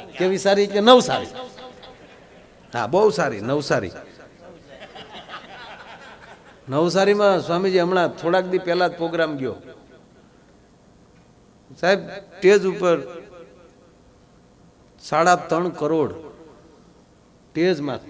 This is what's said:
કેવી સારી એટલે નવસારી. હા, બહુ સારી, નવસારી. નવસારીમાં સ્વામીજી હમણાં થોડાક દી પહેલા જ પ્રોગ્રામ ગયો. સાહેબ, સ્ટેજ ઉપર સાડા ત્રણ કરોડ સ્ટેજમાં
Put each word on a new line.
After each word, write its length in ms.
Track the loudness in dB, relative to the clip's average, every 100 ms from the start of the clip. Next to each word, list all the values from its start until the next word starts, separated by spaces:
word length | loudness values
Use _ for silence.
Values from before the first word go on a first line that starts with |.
| -12 -4
કેવી 200 | -2 0
સારી 260 | 2 2
એટલે 180 | 2 2
નવસારી. 440 | 8 8 6 -2 -6 -12 -16 -18 -20 -20 -20 -20 -20 -20 -20 -20 -20 -20 -10
હા, 140 | -6 -2
બહુ 220 | 2 2
સારી, 320 | 2 -2 -4
નવસારી. 500 | -4 -2 0 -2 -2 -10 -18 -20 -20 -20 -20 -20 -20 -20 -20 -18 -18 -18 -16 -18 -18 -18 -18 -18 -20 -20 -20 -20 -20 -20 -20 -20 -4
નવસારીમાં 720 | 0 2 2 2 4 4 2
સ્વામીજી 380 | 0 -2 2 2
હમણાં 300 | 2 2 0
થોડાક 360 | -2 0 0 0
દી 120 | -2
પહેલા 300 | -2 0 0
જ 40 |
પ્રોગ્રામ 460 | 0 -4 -2 -2 -2
ગયો. 180 | -6 -8 -14 -20 -20 -20 -20 -20 -20 _ -20 -20 _ _ _ -20 _ -20 _ _ _ _ -20 -4
સાહેબ, 300 | 0 0 -2
સ્ટેજ 560 | -16 -18 0 4 6 4
ઉપર 340 | 0 2 0 -2 -14 -18 -20 -20 -20 -20 -20 -20 _ -20 -20 -20 _ -20 -20 -20 _ _ -20
સાડા 340 | -4 2 4 2
ત્રણ 340 | 2 -2 -2
કરોડ 420 | -2 -2 0 -2
સ્ટેજમાં 1900 | -4 -16 -20 -20 -20 -20 -20 -20 -20 _ _ _ _ _ -2 0 0 -4 -8